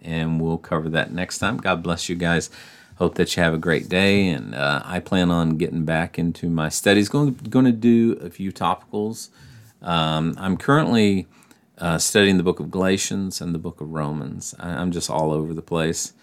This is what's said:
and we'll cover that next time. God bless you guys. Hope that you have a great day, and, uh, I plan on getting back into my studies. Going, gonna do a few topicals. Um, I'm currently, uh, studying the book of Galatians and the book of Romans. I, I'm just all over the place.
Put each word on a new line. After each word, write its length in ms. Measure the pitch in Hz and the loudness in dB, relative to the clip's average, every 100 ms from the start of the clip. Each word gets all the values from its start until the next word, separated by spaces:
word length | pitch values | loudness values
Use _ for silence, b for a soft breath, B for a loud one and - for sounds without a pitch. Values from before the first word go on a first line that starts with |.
and 380 | 82 82 80 80 | -6 -2 0 0
we'll 180 | 82 82 | 0 -2
cover 300 | - 82 80 | -2 -4 -2
that 220 | 80 - | -2 -2
next 260 | 85 92 - | -4 -6 -4
time. 180 | 101 123 | -4 -2
God 260 | 95 85 | -2 -2
bless 260 | 82 85 - | -2 -4 -4
you 80 | 87 | -2
guys. 340 | 85 85 - B B B B B | 0 0 -2 B B B B B
Hope 180 | 87 | 0
that 200 | - 85 - | 0 0 2
you 60 | |
have 120 | 82 | 2
a 40 | 80 | 2
great 300 | 85 73 - | 0 0 0
day, 400 | 90 98 101 95 | 2 4 4 2
and, 260 | 71 52 | 0 -4
uh, 280 | 58 71 73 | -4 -2 -2
I 160 | - 90 | -4 -6
plan 300 | - 95 87 | -2 2 4
on 260 | 85 82 80 | 2 2 0
getting 280 | 85 82 | -2 -2
back 340 | 78 80 85 - | -2 -2 -2 -2
into 300 | 85 82 85 | -4 -2 -2
my 180 | 82 78 | -2 -2
studies. 400 | - 101 104 104 | 0 4 4 4
Going, 260 | 143 147 123 113 | 2 0 -2 0
gonna 240 | 127 131 | 4 4
do 400 | 113 120 117 117 - | 4 6 6 4 0
a 100 | 87 | -6
few 220 | - 95 | -8 -8
topicals. 760 | 90 87 90 - 104 107 117 - b b b b b | -2 -2 -2 -6 -6 -6 -6 -14 b b b b b
Um, 540 | - 82 80 78 80 - | -2 0 0 0 -2 -2
I'm 180 | 95 90 | -4 -2
currently, 680 | - 143 - 117 104 98 90 b b b b - | 2 2 4 4 4 2 -4 b b b b -6
uh, 200 | 87 80 | -2 0
studying 380 | - 107 98 95 | 2 6 6 6
the 60 | |
book 180 | 87 85 | 2 0
of 100 | 73 | -2
Galatians 680 | 95 92 98 - 98 95 - | 0 2 0 0 -4 -6 -6
and 140 | 85 | -6
the 40 | 82 | -6
book 220 | 82 - | -8 -10
of 100 | 76 | -8
Romans. 640 | 80 73 76 64 - - - | -6 -4 -6 -8 -10 -12 -12
I, 100 | 87 | -8
I'm 220 | 73 90 | -4 -4
just 180 | 85 - | -4 -4
all 220 | 78 78 | -2 0
over 220 | 78 78 | 0 -2
the 80 | 80 | -8
place. 500 | - 82 80 82 - - | -4 -2 -2 -2 -8 -14